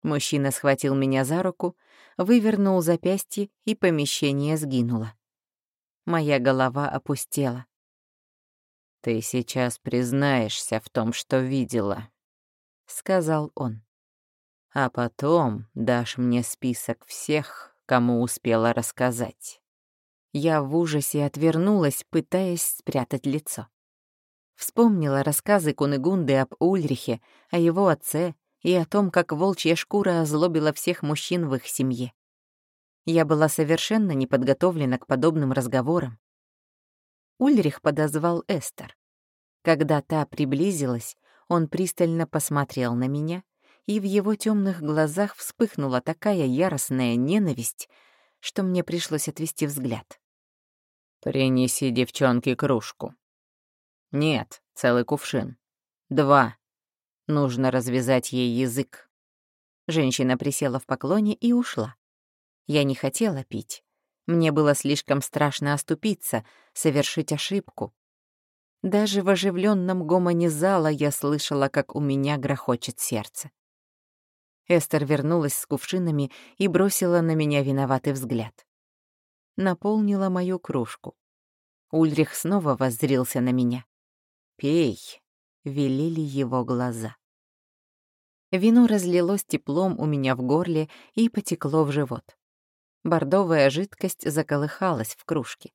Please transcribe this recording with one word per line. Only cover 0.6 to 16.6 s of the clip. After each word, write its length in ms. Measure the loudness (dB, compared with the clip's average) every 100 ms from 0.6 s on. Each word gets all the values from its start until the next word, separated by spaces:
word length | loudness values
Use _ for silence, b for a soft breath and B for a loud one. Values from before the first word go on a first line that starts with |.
| 2 2 2
меня 300 | 0 2 0
за 180 | 0 0
руку, 360 | -2 -2 -6 b b b b b
вывернул 640 | 4 4 4 2 2 2
запястье, 680 | 2 0 0 -2 -4 -8 -8 _
и 100 | -6
помещение 840 | 0 2 2 -2 0 0 0 0 -2
сгинуло. 560 | 0 0 0 -2 -6 -12 _ _ _ _ _ _ _ _
Моя 340 | -2 0 2 2
голова 520 | 2 2 2 0 -4
опустела. 760 | -4 -4 -6 -4 -2 -2 -2 -12 _ _ _ _ _ _ _ _ _ _ _ _ _
«Ты 200 | -4 -4
сейчас 580 | -2 -6 -4 -2 -4 -4
признаешься 1040 | -4 -2 0 0 2 0 -2 -4 -6 -6
в 100 | -4
том, 220 | -4 -2
что 260 | -4 -2 -2
видела», — 720 | 0 -2 -2 -2 -2 -4 -10 _ _ _ _ _ _ _ _
сказал 680 | -12 -2 0 0 -2 -4
он. 280 | -6 -8 -8 _ _ _ _ _ _ _ _ _
«А 160 | -4 -2
потом 760 | -2 -4 -2 2 2 2 -2 -10
дашь 440 | -4 0 0 -2 -2
мне 240 | 0 0
список 640 | -2 -4